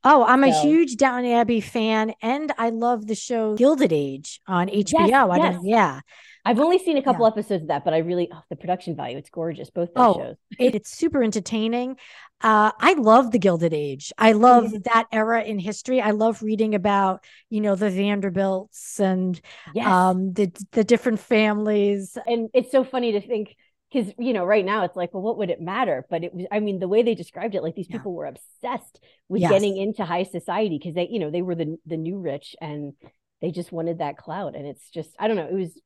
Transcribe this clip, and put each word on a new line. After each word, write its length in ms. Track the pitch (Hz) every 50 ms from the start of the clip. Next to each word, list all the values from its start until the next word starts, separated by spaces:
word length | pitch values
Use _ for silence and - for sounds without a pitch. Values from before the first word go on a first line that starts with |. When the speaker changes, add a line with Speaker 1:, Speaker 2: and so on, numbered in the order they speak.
| -
Speaker 1:
Oh, 200 | 254 302 277 233
I'm 180 | 214 254 262 277
a 100 | 269 254
Speaker 2:
So 100 | 254 254
Speaker 1:
huge 340 | 294 311 320 339 269 247
Downton 340 | 214 277 262 247 247 247 247
Abbey 300 | 240 233 233 214 240 226
fan, 520 | 196 - - 233 220 220 220 220 220 220 - _ -
and 300 | 226 254 285 311 294 - -
I 120 | 233 233
love 360 | 226 226 233 240 247 226 214
the 80 | 208 220
show 400 | - - - 247 226 220 214 214
Gilded 380 | 214 240 277 320 269 302 202 165
Age 480 | 147 143 139 135 135 143 - - - _ -
on 200 | 190 175 175 190
H 220 | 208 208 208 -
B 60 | 285 320
O. 80 | -
Speaker 2:
Yes, 220 | 208 247 277 254 196
Speaker 1:
I 80 | 175 175
don't, 140 | 339 294 185
Speaker 2:
yes. 80 | 175 175
Speaker 1:
yeah. 360 | 190 226 226 202 156 131 135 143 _ - - - - - _ _
Speaker 2:
I've 140 | - 247 214
only 220 | 294 330 359 370
seen 160 | 370 359 311
a 60 | 277 269
couple 200 | 277 208 - 233
Speaker 1:
Yeah. 60 | 220
Speaker 2:
episodes 320 | 220 208 214 - 202 180 156
of 60 | 151
that, 160 | 156 147 147
but 100 | 180 156
I 40 | 160
really, 300 | 160 170 180 180 175 170 175
oh, 80 | 160 _ _
the 60 | 170
production 400 | 139 - 170 180 185 - - 170
value, 200 | - 139 123 123
it's 140 | 139 147 -
gorgeous, 400 | _ - 160 170 156 - - -
both 240 | _ 180 170 175 170
those 220 | 254 247 226 185
Speaker 1:
Oh, 20 | -
Speaker 2:
shows. 180 | - 127 - _ _ _
<laughs> 80 | - -
Speaker 1:
it, 160 | 247 254 -
it's 160 | 208 - -
super 320 | - - - 330 - 285 240
entertaining. 760 | 220 202 226 175 - 226 220 220 226 233 240 247 254 262 _ - - - - - - _ _
Uh, 320 | - 226 220 214 214 214 - -
I 140 | - 302 381
love 360 | 302 233 214 220 247 269 240
the 80 | 214 233
Gilded 340 | 170 196 175 165 170 165 160
Age. 400 | 151 147 143 135 139 - - - -
I 140 | 220 220 220
love 320 | 208 226 247 220 214 220
Speaker 2:
Mm-hmm. 140 | 233 214 214 185
Speaker 1:
that 200 | 247 233 226 226 - -
era 280 | 220 214 220 233 226 220
in 180 | - 220 202
history. 400 | 170 208 208 - - - 254 254
I 100 | 214 214
love 320 | 214 208 220 226 226 - 226
reading 320 | 214 220 202 220 214 208
about, 480 | 202 180 208 202 196 196 190 185 190 _ - - _ _ _
you 120 | 226 214
know, 160 | 214 208 196
the 120 | 180 208 208
Vanderbilts 1080 | 185 185 202 202 208 202 190 196 175 190 196 196 190 185 202 220 _ - - - - -
and, 420 | 202 190 185 185 185 185 180 - _ - - - - - 147
Speaker 2:
Yes. 140 | 208 233
Speaker 1:
um, 460 | 214 190 180 180 185 185 185 190 190 180
the, 180 | 196 208 180 175 - 202 _ -
the 100 | 233 214
different 380 | - 240 220 - 254 220 208
families. 1000 | - _ 247 214 214 214 208 208 214 214 214 208 202 202 202 196 196 185 - 240 -
Speaker 2:
And 220 | - 240 233 226 220 _
it's 200 | 254 247 - -
so 100 | 269 262
funny 300 | 262 - 262 247 233 208
to 80 | 202
think, 340 | 196 - 247 214 214 - _ _ _ _ _ _ _ _ _
'cause, 200 | 269 214 190 - -
you 140 | 240 262 240
know, 120 | 202 175
right 200 | 175 214 214 190
now 180 | 185 208 220 190
it's 120 | 175 -
like, 160 | 190 175 170 -
"Well, 80 | 190 185
what 140 | 220 233 185
would 120 | 214 175
it 100 | 170 -
matter?" 440 | 170 165 190 226 262 185 151 131 - _
But 140 | - 165 165
it 100 | 175 -
was, 120 | 175 180 -
I 80 | 202 214
mean, 180 | 214 208 196 185
the 80 | 185 180
way 140 | 196 220 240
they 120 | 240 226
described 400 | 170 175 - _ - 185 233 196
it, 80 | 185 127
like, 120 | 160 160
these 100 | - 180 _
Speaker 1:
Yeah. 80 | - 220
Speaker 2:
people 160 | - 202 175
were 100 | 165 151
obsessed 720 | 143 131 - - _ _ _ - 247 269 240 - - _ _ _ _ _ _ _ _
with 140 | 185 208 175
Speaker 1:
Yes. 80 | 165 196
Speaker 2:
getting 240 | 190 208 202 190
into 280 | 190 196 208 214 - 202
high 180 | 160 170 175 190
society 540 | 185 - - - - 180 208 220 208 160 143
'cause 140 | - 175 151
they, 120 | 180 175 -
you 100 | 226 220
know, 100 | 165 151
they 120 | 151 180 180
were 120 | 185 175
the, 240 | 165 165 151 165 165 _
the 120 | 156 165 160
new 200 | 160 165 185 202
rich 380 | 180 160 135 139 _ - - -
and 340 | 165 151 147 147 147 143 143 _ _ - _ _ _ _ _ _ -
they 80 | 170 165
just 180 | 180 170 -
wanted 280 | - 165 165 170 170 170
that 180 | 160 143 143
clout. 400 | - _ - 156 185 202 147 117
And 100 | 143 143
it's 220 | 147 135 _ - _
just, 200 | _ 170 156 - _ -
I 100 | 202 220
don't 80 | 220
know, 100 | 196 160
it 80 | - 185
was 240 | 196 185 170 - - _